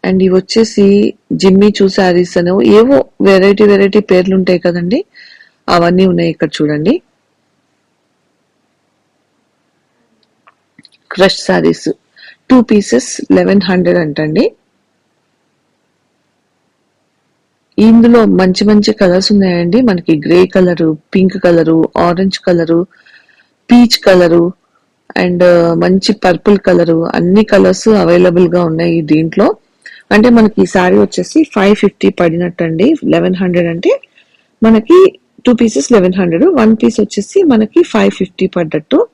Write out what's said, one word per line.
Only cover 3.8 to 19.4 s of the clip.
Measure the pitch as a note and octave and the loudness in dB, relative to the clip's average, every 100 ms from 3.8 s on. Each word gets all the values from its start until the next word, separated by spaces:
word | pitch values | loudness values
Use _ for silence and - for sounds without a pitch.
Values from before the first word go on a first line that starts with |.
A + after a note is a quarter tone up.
| G3 G#3 G3+ | 2 -2 0
పేర్లు | F#3 F#3 F#3+ | 0 0 -2
ఉంటాయి | F#3 F3+ F3 | 0 -2 -2
కదండి, | F3 F3 C4 - _ - _ _ _ - E3+ | -4 -4 -6 -6 _ -20 _ _ _ -4 0
అవన్నీ | E3+ F3+ F#3+ | 0 2 0
ఉన్నాయి | F3 E3+ D#3 | 0 -4 -4
ఇక్కడ | D#3+ - | -8 -4
చూడండి. | D3+ D3+ D#3+ E4+ _ _ _ _ _ _ _ _ _ _ _ _ _ _ _ _ _ _ _ _ _ _ _ _ _ _ _ _ _ A#3+ A#3 A3 _ _ _ _ _ _ _ _ _ | -4 -2 -2 -4 _ _ _ _ _ _ _ _ _ _ _ _ _ _ _ _ _ _ _ _ _ _ _ _ _ _ _ _ _ _ _ _ _ _ _ _ _ _ _ _ _
క్రష్ | - F#3 - - | -2 -2 0 -4
శారీస్ | F3+ E3 E3+ - - _ _ - _ _ | -2 -2 -4 -8 -10 _ _ -20 _ _
టూ | B3+ A3+ | 0 2
పీసెస్ | G#3+ - A#3+ - - - F#3 | -2 0 -4 -4 -14 -2 0
లెవెన్ | F3+ G3 F3+ | 2 0 0
హండ్రెడ్ | F#3 F3 F3 D#3 | -2 -2 -2 -4
అంటండి. | D3 D#3 E3 F4+ _ _ _ _ _ _ _ _ _ _ _ _ _ _ _ _ _ _ _ _ _ _ _ _ _ _ _ _ _ _ _ _ - A3 | -6 -4 -2 -4 _ _ _ _ _ _ _ _ _ _ _ _ _ _ _ _ _ _ _ _ _ _ _ _ _ _ _ _ _ _ _ _ 0 4
ఇందులో | A3+ A#3 A#3 G#3 F#3 | 4 4 4 2 2
మంచి | F#3 F3+ G#3 | 0 0 2
మంచి | G#3 G#3 G#3+ | 2 0 0
కలర్స్ | F#3+ F3+ F#3+ | 0 0 0
ఉన్నాయండి. | G#3 | 0